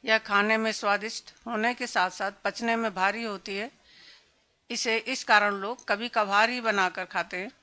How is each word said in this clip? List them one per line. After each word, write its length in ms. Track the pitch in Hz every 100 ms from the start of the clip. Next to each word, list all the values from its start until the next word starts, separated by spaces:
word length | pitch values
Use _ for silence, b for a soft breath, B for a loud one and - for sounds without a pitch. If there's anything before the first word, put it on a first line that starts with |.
| -
यह 120 | 220
खाने 400 | 220 202 208 220
में 140 | 220
स्वादिष्ट 640 | 208 208 202 214 - - - -
होने 260 | 220 226
के 140 | 247 240
साथ-साथ 440 | 220 185 - 202 202
पचने 320 | 202 196 233 226
में 180 | 226
भारी 300 | 185 190 214
होती 320 | 233 196 196 196
है। 140 | 240 _ B B B B B B _ _ _
इसे 280 | 240 247 220
इस 260 | 220 254
कारण 300 | - 208 208 202
लोग 300 | 196 254 -
कभी 220 | 202 233
कभार 400 | 233 208 202 226
ही 100 | 247
बनाकर 440 | 226 202 185 180 180
खाते 320 | 185 170 180
हैं। 140 | 208 _